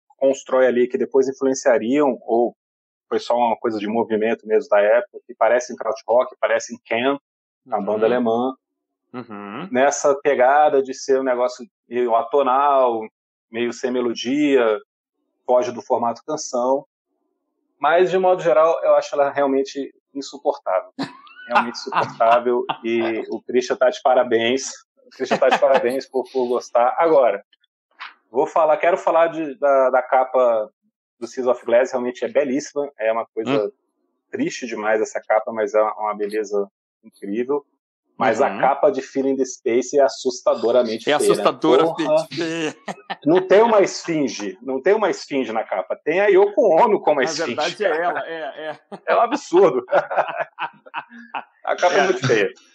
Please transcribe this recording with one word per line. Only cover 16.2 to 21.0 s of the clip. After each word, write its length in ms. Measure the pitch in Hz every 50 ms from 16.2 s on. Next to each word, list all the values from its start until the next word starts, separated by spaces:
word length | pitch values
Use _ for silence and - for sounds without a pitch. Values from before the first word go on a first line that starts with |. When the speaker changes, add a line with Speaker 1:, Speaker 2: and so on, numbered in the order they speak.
| -
Speaker 1:
canção. 600 | - 151 151 - - - 123 123 127 135 139 - _ _ _ _ _ _ _ _ _ _ _ _ _ _ _ _ _ _ -
Mas, 300 | 143 147 165 180 185 170
de 80 | 175 190
modo 240 | 185 180 185 175
geral, 380 | 156 165 151 156 160 165 160 - -
eu 120 | 156 147
acho 180 | 147 143 - -
ela 160 | 143 139 143
realmente 640 | 139 143 143 135 135 135 135 139 - 143 135 - - _ _ _ -
insuportável. 800 | 139 135 - - 135 - 147 135 - - - 92 92 - - _ -